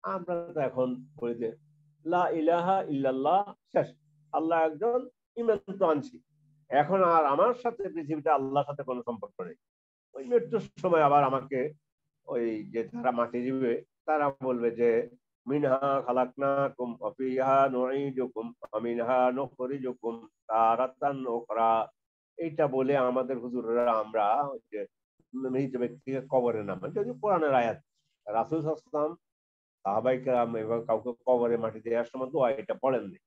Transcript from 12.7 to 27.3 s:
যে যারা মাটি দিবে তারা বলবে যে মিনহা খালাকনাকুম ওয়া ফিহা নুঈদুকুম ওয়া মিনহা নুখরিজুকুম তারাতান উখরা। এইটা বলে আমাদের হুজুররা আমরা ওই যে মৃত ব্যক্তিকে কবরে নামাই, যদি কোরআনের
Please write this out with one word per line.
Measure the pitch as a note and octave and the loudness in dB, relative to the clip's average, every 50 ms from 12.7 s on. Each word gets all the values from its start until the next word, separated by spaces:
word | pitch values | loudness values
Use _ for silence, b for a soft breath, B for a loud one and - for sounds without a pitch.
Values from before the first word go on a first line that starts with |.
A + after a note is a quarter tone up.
যে | G2 A2+ A2+ - | -4 -4 -6 -4
যারা | - A#2+ A#2+ B2+ | -8 -2 -2 -2
মাটি | A#2+ A#2+ A#2+ A#2 - B2 | 0 0 -2 -2 -2 -4
দিবে | B2 B2+ C3+ C3 C3 A#2+ A#2 - - _ _ _ _ | -4 -2 -2 0 0 0 0 -2 -6 _ _ _ _
তারা | - D#3 D#3 D3 C#3+ C#3 _ C3 | -2 0 2 0 0 -2 _ -2
বলবে | C3 B2+ A#2+ A#2 A#2 | -2 -2 0 0 -2
যে | A2 A2+ A#2+ A#2 A2+ A#2 A#2+ - - _ _ _ _ _ _ A#2+ | 0 2 2 4 4 2 0 -2 -10 _ _ _ _ _ _ -4
মিনহা | C#3 D3 D3 C#3 B2+ C3+ C#3 C#3 C#3 C3+ B2+ | -2 0 2 2 2 2 2 2 0 0 0
খালাকনাকুম | A#2+ B2 B2+ B2+ B2 - - C#3 C#3 C#3 C#3 C#3 C3 A#2+ - B2 A#2+ A#2 - | 0 0 0 0 0 -2 -4 -2 0 2 2 0 -2 -2 -6 -8 -8 -8 -6
ওয়া | - G#2+ | -8 -8
ফিহা | G#2 - C3 C3 B2+ C3 C3 B2+ C3+ C#3 C#3 C3+ | -6 -4 -4 -2 0 0 2 4 4 6 4 4
নুঈদুকুম | B2+ B2 B2+ B2+ C3+ C#3 C#3+ C#3 C3 B2+ B2+ B2+ - A2 A2+ A#2 | 4 0 0 0 0 -2 -2 -4 -2 -4 -4 -4 -4 -8 -10 -10
ওয়া | A#2+ _ - - - A2 | -12 _ -18 -6 -6 -4
মিনহা | A2+ A#2+ A#2 A#2+ A#2 A#2 C3 B2+ B2+ B2+ | -2 -2 -2 -2 0 2 2 4 4 4
নুখরিজুকুম | B2+ C3 C#3 B2 - _ B2+ B2+ C#3 C#3+ B2+ B2+ A#2+ _ - A#2 A#2 A#2 A2+ G#2+ _ _ _ - | 2 0 -4 -6 -6 _ -6 -6 -6 -6 -6 -8 -8 _ -6 -8 -8 -8 -14 -20 _ _ _ -2
তারাতান | A2 A2+ A2+ A2+ A#2 A#2 B2+ B2+ - _ D3 C#3+ C#3 C3+ B2+ B2 | 2 4 4 4 4 2 0 -2 -2 _ -2 -2 -2 -2 -4 -4
উখরা। | A#2 A#2 A#2 _ A2 A2+ A2+ A2+ A2+ A2+ G#2+ - _ _ _ _ _ _ _ _ _ - | -4 -4 -4 _ -2 2 2 4 4 2 0 -4 _ _ _ _ _ _ _ _ _ -8
এইটা | E3+ E3 D3 E3 D#3 C#3 | -8 -8 -2 0 0 0
বলে | C3 C3 C3 C3 C#3+ C#3 | 2 0 2 2 2 2
আমাদের | B2+ B2 B2 C3 B2+ B2 C3+ A#2+ | 2 2 0 0 -2 -2 -6 -8
হুজুররা | A#2 B2 A#2+ B2 A2 A2 A#2 A#2+ A#2+ A#2+ | -6 -6 -6 -6 -4 0 0 2 2 2
আমরা | A#2 A2 G#2+ G#2+ A2 A2 G#2 G2+ A2+ C#3 C#3+ | 2 2 0 0 0 0 2 2 2 2 0
ওই | C#3 C3+ A#2 _ _ | -4 -6 -12 _ _
যে | - G#2+ G2 - _ _ _ _ _ _ _ _ - | -10 -10 -10 -10 _ _ _ _ _ _ _ _ -10
মৃত | B2+ C3 C3 B2+ C3 C#3 C3 C3 B2 | -6 -6 -4 -2 -2 -2 -2 -2 -4
ব্যক্তিকে | B2 A#2 A#2 - _ - C3+ C3+ B2+ - | -4 -4 -6 -10 _ -8 -8 -8 -6 0
কবরে | - C3 B2 A#2+ A2+ A2 G#2 | 0 2 2 2 0 -2 -4
নামাই, | G2+ F#2+ F#2 F#2 A#2+ | -4 -6 -6 -6 -6
যদি | E3 A3 G3+ A#3+ B3 B3 | -4 -4 -4 -4 -6 -4
কোরআনের | G3+ G#3+ | 0 0